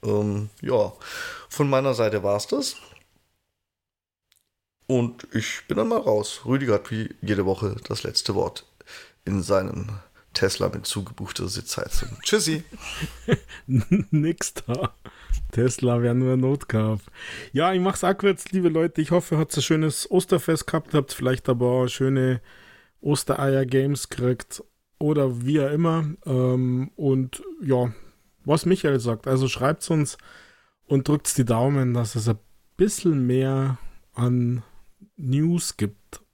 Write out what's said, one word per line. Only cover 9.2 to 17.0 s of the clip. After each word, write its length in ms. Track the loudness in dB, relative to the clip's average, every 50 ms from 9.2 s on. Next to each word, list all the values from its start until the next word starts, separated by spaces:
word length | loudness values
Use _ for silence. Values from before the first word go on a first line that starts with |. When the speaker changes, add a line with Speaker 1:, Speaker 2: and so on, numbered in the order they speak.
| _
Speaker 1:
in 160 | -4 -2 -2
seinem 580 | 0 2 2 2 2 0 -6 -8 -8 -8 -10 -12 -14 _ _ _ _ _ _
Tesla 360 | 0 0 0 0 0 -2 -2
mit 160 | -2 -4 -8
zugebuchter 640 | -6 -6 -6 -8 -8 -10 -12 -12 -10 -6 -6 -6 -6
Sitzheizung. 600 | -6 -8 -8 -8 -8 -8 -8 2 2 2 2 2 -8
<laughs> 80 | -8 -2
Tschüssi. 400 | 0 0 0 2 0 -2 -4 -6 -10 -18 -18 -16 -14 -10 -10 -10 -10 -10 -12 0
Speaker 2:
<laughs> 400 | 0 0 0 0 -14 -20 -18 -6 0
Nix 840 | 0 0 2 2 2 0 2 2 0 2 2 0 -2 -4 -6 -8 -8
da. 420 | -10 -6 -6 -4 -4 -4 -6 -6 _ -20 -20 -20 -20 -4 -2 -2 -2 -2 -4
Tesla 500 | 0 2 2 2 2 2 0 2 2 4
wär 120 | 2 2 2
nur 240 | 2 2 2 2 2
Notkauf. 640 | 2 2 0 -2 -2 -2 0 0 2 2 0 -2